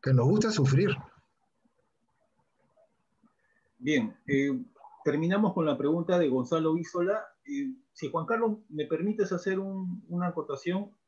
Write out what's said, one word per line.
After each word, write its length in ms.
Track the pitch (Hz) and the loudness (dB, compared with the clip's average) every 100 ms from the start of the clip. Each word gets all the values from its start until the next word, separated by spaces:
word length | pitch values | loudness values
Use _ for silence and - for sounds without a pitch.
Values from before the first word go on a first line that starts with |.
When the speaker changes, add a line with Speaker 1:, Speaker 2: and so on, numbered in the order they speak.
Speaker 1:
que 120 | 139 | 4
nos 140 | 131 127 | 4 6
gusta 240 | 208 220 | 4 2
sufrir. 440 | 220 131 135 196 - - - _ _ _ _ _ _ _ _ _ _ _ _ _ _ _ _ _ _ _ _ _ _ _ _ _ _ | 2 4 4 2 0 -8 -20 _ _ _ _ _ _ _ _ _ _ _ _ _ _ _ _ _ _ _ _ _ _ _ _ _ _
Speaker 2:
Bien, 360 | 127 147 110 - - | 0 0 0 -8 -2
eh, 340 | 139 139 131 - _ - - - | 0 2 -2 -8 _ -20 -4 -2
terminamos 480 | 143 165 202 214 | 0 2 2 2
con 120 | - 156 | 2 0
la 120 | 135 | 0
pregunta 420 | 143 165 165 180 | 0 0 2 2
de 80 | 160 | 4
Gonzalo 500 | 127 123 165 160 165 | 2 0 0 2 0
Isola. 480 | 165 180 180 214 - _ - | -2 -2 0 -2 -4 _ -10
Eh, 280 | - 135 - _ | -6 -6 -8 _
si 160 | - 143 | -10 -6
Juan 160 | 165 160 | -4 -2
Carlos, 320 | 226 226 214 - | 0 0 -2 -8
me 180 | 151 147 | -6 -4
permites 460 | 156 190 214 185 | -2 -2 -2 -2
hacer 280 | 175 196 190 | -2 -2 -4
un, 440 | 196 190 185 180 - | -4 -6 -6 -8 -8
una 180 | 175 180 | -4 -4
acotación 640 | 170 147 139 175 185 202 _ | -4 -6 -6 -4 -4 -6 _